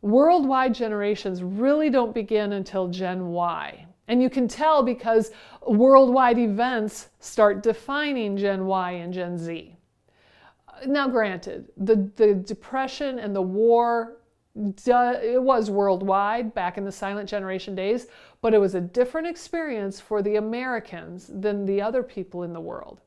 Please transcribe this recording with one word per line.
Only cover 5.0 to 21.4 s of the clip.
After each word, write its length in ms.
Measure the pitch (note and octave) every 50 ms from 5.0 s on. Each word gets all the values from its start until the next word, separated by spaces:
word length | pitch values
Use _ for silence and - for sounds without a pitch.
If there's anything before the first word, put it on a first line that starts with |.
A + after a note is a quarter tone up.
| - A3+ A3+ A3 A3 A3 - - - - - -
worldwide 800 | - - A3 G#3 A#3+ C4 C4+ C4+ C4+ B3 B3 C4 C4 B3 A#3+ A#3
events 720 | A#3+ A3 G3+ G3+ A#3+ B3+ C4 A3+ G#3+ G#3+ - - - - _ _
start 420 | - - - - A3 G#3 G3+ G3
defining 760 | G#3+ A3+ A3 A3+ - - C#4 C#4+ D4+ D4 C#4+ B3+ A3+ G#3 G3
Gen 300 | G3 G3 G3+ G3 F#3+ F#3+
Y 260 | F#3+ F#3+ F#3+ F#3 F3+ F3+
and 200 | F3+ E3+ F3 F3+
Gen 240 | F#3 F3+ F3 F3 F3
Z. 400 | E3 E3 E3+ D#3+ - - - _ _ _ _ _ _ _ _ _ _ _ _ _ _ - _ _ _ - - - - C4
Now, 200 | C#4 D4 C#4 C4
granted, 600 | A#3+ A#3+ A3 G3+ F#3 F3 - G3 F3+ - - - - -
the, 320 | G3 F#3+ A3 G#3+ G3 G3 -
the 180 | - A3+ G#3 G3+
Depression 840 | F#3+ F#3 - A3+ - - - - C4 C4+ C4 C4 - D4+ C#4 C4 B3
and 160 | G#3+ G#3 G3+
the 80 | G3 F#3
war, 760 | F#3 F#3 G3+ A3 A#3 A#3 A#3 A#3+ A#3 A#3 A#3 A3+ A#3 - - _ _ _ _ _ _ _ G#3+ G#3 G3+ G3 - -
duh, 360 | B3 B3 A#3+ B3 B3 B3 -
it 200 | - A3 A#3+ B3+
was 280 | B3+ C4 C4 A#3+ A3 G#3
worldwide 880 | G3+ G3+ G3+ G3 F#3+ F3+ F#3+ G3 F#3+ G3 G3+ G#3 G#3+ A#3 A#3+ A3 -
back 240 | - F#3 F3+ F3 -
in 40 | G3
the 80 | G3
silent 380 | F#3+ - - G3 G3+ G#3 G3+ G3
generation 460 | - G3+ F#3+ F#3+ F#3+ F#3 F#3 - G3
days, 320 | F#3 F#3 G3 A3 B3 B3 - - - - - _ _
but 140 | - A#3 A3
it 20 | G#3+
was 160 | G3+ F#3+ F#3+
a 80 | F#3
different 460 | F3+ F3 F3 A#3+ B3 B3 - D#4+ D#4+ F4
experience 720 | E4+ E4+ - - - E4+ E4 D4+ B3+ A3 G3+ G3 G3 -
for 240 | - _ G#3+ G#3+ G3
the 140 | G#3 G#3 G#3+
Americans 920 | G#3+ G#3+ A3+ A#3+ B3+ C4 B3 A3+ - - - E3+ D#3+ E3 F3 F3+ - -
than 320 | - G3